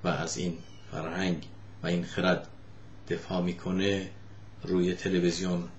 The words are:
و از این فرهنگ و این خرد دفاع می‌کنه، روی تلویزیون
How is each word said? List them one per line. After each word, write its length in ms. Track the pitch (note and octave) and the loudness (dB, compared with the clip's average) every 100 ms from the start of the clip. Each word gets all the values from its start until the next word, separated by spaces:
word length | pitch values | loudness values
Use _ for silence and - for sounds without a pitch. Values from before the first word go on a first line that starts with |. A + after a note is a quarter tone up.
و 40 | F#2 | 0
از 300 | D2+ D#2+ - | 0 0 0
این 200 | F2+ D#2+ - - - | -2 -2 -8 -14 -10
فرهنگ 560 | - D#2+ E3+ F#2+ E2 - - - - | -6 -4 0 0 0 -2 -12 -14 -6
و 40 | E2+ | 0
این 160 | F2 | 2
خرد 440 | - - F2+ F2+ - - - - - - - | 0 2 4 4 0 -12 -14 -14 -16 -12 -4
دفاع 320 | E2+ - F#2 | -4 0 0
می‌کنه، 680 | F2+ F2+ F#2 F#2 G2 G2 F#2+ - - - - - | 2 0 0 2 4 2 0 -8 -14 -14 -14 -8
روی 300 | - F2+ F2+ | 2 4 4
تلویزیون 680 | F2+ F#2+ F#2 F2 E2+ F#2 F2 F2 | 4 2 6 6 4 2 0 -2